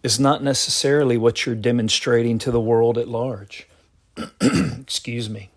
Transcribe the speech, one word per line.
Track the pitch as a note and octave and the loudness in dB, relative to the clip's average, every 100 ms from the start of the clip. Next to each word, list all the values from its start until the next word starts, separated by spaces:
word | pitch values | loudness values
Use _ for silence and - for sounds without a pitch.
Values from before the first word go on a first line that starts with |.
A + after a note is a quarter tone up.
is | B2+ A2 | -2 2
not | C#3 C#3+ | 2 2
necessarily | C#3 C3 - C3+ C#3 D3 C3+ A#2+ | 0 0 -2 0 2 2 2 4
what | A#2 - - | 2 2 -4
you're | |
demonstrating | A2+ A#2 A#2+ A2 - - A#2 A#2 A2+ | -2 0 0 0 0 2 2 2 0
to | C3 | 0
the | A#2+ | 0
world | A2+ A#2 A#2 A#2 | 2 4 4 2
at | A#2 | -2
large. | A#2 B2+ G#2 G2+ - - _ _ _ _ - | -4 -6 -8 -14 -18 -20 _ _ _ _ -14
<clears throat> | - _ | -14 _
Excuse | - - D#3+ A#2 - - - A#2+ G#2+ | 0 2 -2 -6 -8 -8 -6 -8 -8
me. | G#2 G2 | -10 -14